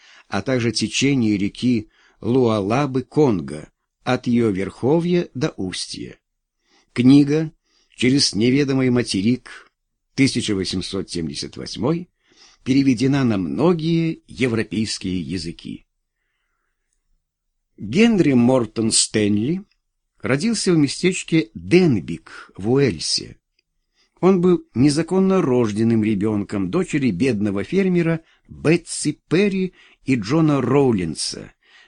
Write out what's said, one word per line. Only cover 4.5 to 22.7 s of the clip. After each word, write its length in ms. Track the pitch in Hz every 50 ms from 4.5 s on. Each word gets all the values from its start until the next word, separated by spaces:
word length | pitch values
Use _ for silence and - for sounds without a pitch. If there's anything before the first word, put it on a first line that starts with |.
верховья 760 | 95 92 95 90 - - 113 131 160 170 170 175 175 175 - - -
до 220 | 127 160 156 -
устья. 640 | - 190 180 - - - - - - - - - _ _ _ _ _ _ _ _ _ _ _ _ _ _ _ -
Книга 580 | 123 123 131 143 143 143 139 147 156 160 156 - _ _ _ _ _ _ _ _
«Через 400 | - 117 127 135 143 - - -
неведомый 560 | 98 117 127 131 143 143 135 135 135 131 127
материк», 800 | 123 123 117 - - 95 98 120 127 - - - - - - _ _ _ _ _ _ _ _ _ _
тысяча 400 | 131 135 127 - 120 - 107 101
восемьсот 560 | 95 87 - 92 92 - - 98 95 85 -
семьдесят 480 | - 85 82 71 71 - 73 - -
восьмой, 540 | - 62 - - 76 104 147 170 - 180 - _ _ _ _ _ _ - _ _ _ -
переведена 600 | 123 135 139 139 135 123 107 135 135 143 139 131
на 160 | 117 104 98
многие 840 | 90 76 69 98 151 180 180 156 156 165 170 165 165 160 160 - _
европейские 920 | - 117 - 131 120 110 110 104 - 87 107 110 - - - - 92 90 92
языки. 680 | 76 67 90 90 78 85 82 - - - - - _ _ _ _ _ _ _ _ _ _ _ _ _ _ _ _ _ _ _ _ _ _ _ _ _ _ _ _ _ _ _ _ _ _ _ _ _ _ _
Генри 560 | - - 98 123 202 233 240 220 180 151 147 131
Мортон 580 | 120 120 123 131 127 113 107 - 113 110 110
Стэнли 720 | - - - - - 107 104 101 104 104 110 143 175 190 208 _ _ _ _ _ _ _ _ _ _ _
родился 520 | - 101 131 147 190 233 220 - - 190 175
в 40 |
местечке 720 | 156 143 131 - - 175 185 185 - - - 165 160 151 - -
Денбик 960 | 87 85 95 156 185 185 156 117 90 64 62 82 - - - - - - - -
в 140 | - 95
Уэльсе. 680 | 113